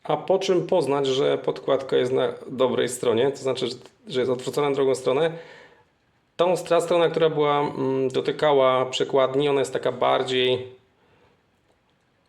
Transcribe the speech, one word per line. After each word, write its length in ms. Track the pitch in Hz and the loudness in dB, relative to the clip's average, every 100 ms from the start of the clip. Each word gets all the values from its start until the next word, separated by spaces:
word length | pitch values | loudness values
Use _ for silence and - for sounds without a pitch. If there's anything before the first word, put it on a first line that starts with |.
A 140 | - 151 | -6 -4
po 220 | - 190 | 0 0
czym 280 | 190 175 160 | 2 0 2
poznać, 400 | - 135 143 135 | 0 0 0 0
że 300 | 131 147 139 | 0 0 0
podkładka 580 | - 135 - 131 - 135 | -4 -6 -2 -2 0 0
jest 160 | 127 | 0
na 220 | 135 127 - - | 0 -2 -4 -8
dobrej 380 | 123 127 117 123 | -2 0 0 -2
stronie, 420 | - 123 113 139 | -2 0 2 0
to 60 | 135 | -2
znaczy, 300 | 131 127 123 | -4 -4 -4
że, 80 | - - _ - | -8 -18 _ -8
że 120 | 131 | -4
jest 120 | 123 | -2
odwrócona 380 | 127 135 139 147 | -2 -4 -2 -2
na 60 | 139 | 0
drugą 200 | 135 127 | 0 0
stronę? 420 | 131 131 165 165 - - - _ _ _ _ _ _ - | 0 0 -2 -4 -16 -20 -20 _ _ _ _ _ _ -2
Tą 200 | 175 160 | 0 0
stra-, 240 | - 170 | 2 0
strona, 280 | 170 175 160 | 2 2 2
która 200 | 160 160 | 2 2
była, 300 | 151 147 143 | 2 2 2
mm, 500 | 147 143 131 135 131 | 0 -2 -2 0 0
dotykała 760 | 131 131 135 151 139 131 127 127 | -2 -2 0 2 4 4 4 0
przekładni, 640 | - 143 139 131 131 147 | -2 0 2 2 2 0
ona 100 | 139 | 0
jest 140 | 123 | -2
taka 180 | 131 135 | -2 -4
bardziej 760 | 120 127 135 127 127 127 127 - - _ _ _ _ _ _ _ _ _ _ _ _ _ _ | 0 0 0 0 0 0 0 -4 -18 _ _ _ _ _ _ _ _ _ _ _ _ _ _